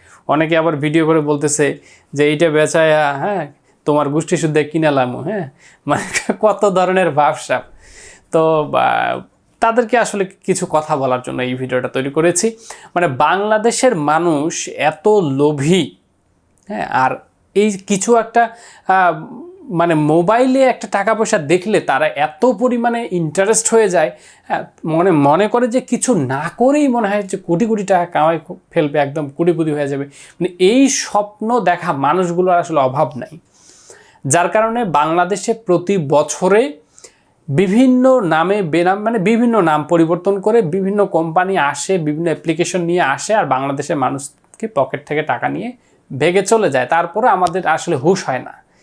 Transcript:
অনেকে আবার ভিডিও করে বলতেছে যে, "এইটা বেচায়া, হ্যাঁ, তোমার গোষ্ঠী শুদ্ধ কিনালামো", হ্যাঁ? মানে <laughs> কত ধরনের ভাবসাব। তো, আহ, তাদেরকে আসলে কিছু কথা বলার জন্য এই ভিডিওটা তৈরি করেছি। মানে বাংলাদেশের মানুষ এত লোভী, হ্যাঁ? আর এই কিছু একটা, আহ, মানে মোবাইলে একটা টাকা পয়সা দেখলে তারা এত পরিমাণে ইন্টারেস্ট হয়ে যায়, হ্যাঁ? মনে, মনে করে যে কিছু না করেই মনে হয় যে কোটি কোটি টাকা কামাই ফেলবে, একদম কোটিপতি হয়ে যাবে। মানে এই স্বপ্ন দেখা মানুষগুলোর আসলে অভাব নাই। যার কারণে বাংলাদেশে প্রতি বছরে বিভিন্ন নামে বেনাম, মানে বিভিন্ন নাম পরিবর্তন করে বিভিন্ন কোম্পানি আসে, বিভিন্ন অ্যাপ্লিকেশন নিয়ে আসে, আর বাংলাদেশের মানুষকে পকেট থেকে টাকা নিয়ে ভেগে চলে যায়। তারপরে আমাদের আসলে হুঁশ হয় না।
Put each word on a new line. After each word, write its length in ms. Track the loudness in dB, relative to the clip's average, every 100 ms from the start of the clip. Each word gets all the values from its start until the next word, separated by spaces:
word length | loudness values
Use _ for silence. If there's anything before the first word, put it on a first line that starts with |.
| _ -12 -2
অনেকে 300 | 0 0 0
আবার 180 | 0 -2
ভিডিও 300 | 0 0 2
করে 160 | 2
বলতেছে 560 | 0 0 0 0 -2 -2 _ _ _
যে, 160 | 0 0
"এইটা 200 | 2 2
বেচায়া, 640 | 2 2 2 4 2 0
হ্যাঁ, 380 | -2 -4 -4 -6 _ _ _ -2
তোমার 240 | 0 0
গোষ্ঠী 280 | -2 -2 -2
শুদ্ধ 200 | 0 0 0
কিনালামো", 500 | 0 0 0 -2 -4
হ্যাঁ? 280 | -8 -8 -8 _ -20 _ -4
মানে 160 | -4
<laughs> 360 | -4 -8 -6 0
কত 300 | 0 2 2
ধরনের 420 | 2 2 2 2
ভাবসাব। 500 | 2 0 0 -4 -4 -6 -20 -20 -20 -20 -20 -2
তো, 400 | 2 2 2 0 0
আহ, 460 | 0 0 -2 -4 -10 _ _ -4
তাদেরকে 380 | 0 0 0 0
আসলে 280 | 0 -2 -6 -6 -4
কিছু 200 | -4 -2
কথা 280 | -2 -2 -2
বলার 240 | 0 -2
জন্য 200 | -4 -6
এই 140 | -4 -6
ভিডিওটা 320 | -4 -4 -2
তৈরি 240 | -4 -4
করেছি। 460 | 0 0 2 -2 -4 -18 -20 -6 -2
মানে 120 | -2
বাংলাদেশের 880 | 0 0 0 0 0 0 2 0 0
মানুষ 720 | 0 2 2 0 -2 -6 -10
এত 380 | -2 -2 0 2
লোভী, 880 | 2 2 2 0 2 2 2 0 -8 _ _ _ _ _ _ -12
হ্যাঁ? 200 | -8 -2
আর 220 | 0 0 -2 _ _ _ 0
এই 160 | 0
কিছু 440 | 0 -4 -2 2 0
একটা, 340 | 2 0 0 -4 -20 -10 0
আহ, 380 | 2 2 0 -8 -16 -18 -18
মানে 320 | -6 0 2
মোবাইলে 680 | 2 2 2 4 2 4 4
একটা 260 | 2 0 -4
টাকা 280 | -2 0 0
পয়সা 220 | 0 -2
দেখলে 420 | 0 0 0 -2
তারা 280 | 0 0 0
এত 380 | 0 -4 0 0
পরিমাণে 600 | 2 0 0 -2 -2 -4
ইন্টারেস্ট 580 | -4 -2 0 0 0 2
হয়ে 200 | 2 2
যায়, 220 | 2 0 -4 -20 -18 -8
হ্যাঁ? 160 | -8 -8 _ -4
মনে, 260 | 0 2
মনে 360 | 4 4 4 2
করে 200 | 0 0
যে 140 | -2
কিছু 340 | -2 -4 0 0
না 360 | -2 -4 -6 0
করেই 300 | 2 2 2
মনে 200 | 0 -2
হয় 160 | -4
যে 140 | -4 -8
কোটি 280 | -4 -2 0
কোটি 180 | -2
টাকা 220 | 0 0 0
কামাই 340 | 0 0 -2 -6 -20 _
ফেলবে, 280 | -2 0 0
একদম 300 | -2 -4 -8
কোটিপতি 420 | -2 0 0 -2
হয়ে 160 | -2 -4
যাবে। 180 | -6 -8
মানে 440 | -14 -16 -8 -6 0
এই 300 | 2 4 2
স্বপ্ন 680 | 0 -2 -2 -4 -6 -2 0
দেখা 340 | 0 -2 -2
মানুষগুলোর 600 | -2 0 2 0 0 2 2
আসলে 240 | 0 0
অভাব 320 | 0 0 -2 -4
নাই। 220 | -14 -18 _ _ -20 -20 -20 -20 _ _ -2
যার 220 | 0 2
কারণে 360 | 2 0 -2 -2
বাংলাদেশে 680 | 0 0 0 0 -2 -4
প্রতি 440 | -4 0 0 0 -2
বছরে 840 | 2 2 0 0 2 2 2 -4 _ _ -20 _ _ _ -4
বিভিন্ন 680 | 0 2 4 6 6 4 4
নামে 420 | 2 0 2 0
বেনাম, 380 | 0 0 2 0
মানে 200 | -2 0
বিভিন্ন 420 | 2 2 2 2
নাম 220 | 2 0
পরিবর্তন 580 | 2 2 2 0 -2 -2
করে 200 | 0 0
বিভিন্ন 440 | 0 -2 -2 0 0
কোম্পানি 520 | 0 0 -2 0 0
আসে, 400 | -2 -2 -2 -2
বিভিন্ন 280 | -2 -2 -2
অ্যাপ্লিকেশন 560 | -4 -4 -2 -2 -2
নিয়ে 200 | 0 0
আসে, 340 | 0 -2 -2 0
আর 100 | 0
বাংলাদেশের 500 | -2 -2 -4 -4 -2
মানুষকে 720 | -2 -4 -10 _ _ -12 -6
পকেট 400 | -2 -2 -4 -6
থেকে 140 | -4
টাকা 280 | -4 -4 -4
নিয়ে 240 | -6 -8 -12 _ _ -12 -2
ভেগে 240 | 0 2
চলে 280 | 2 2 2
যায়। 160 | 0 0
তারপরে 440 | 0 -2 0 0
আমাদের 380 | 2 0 -2 -2
আসলে 280 | -2 -2 -2
হুঁশ 300 | 0 0 -2
হয় 140 | -8
না। 140 | -8 -20 _ _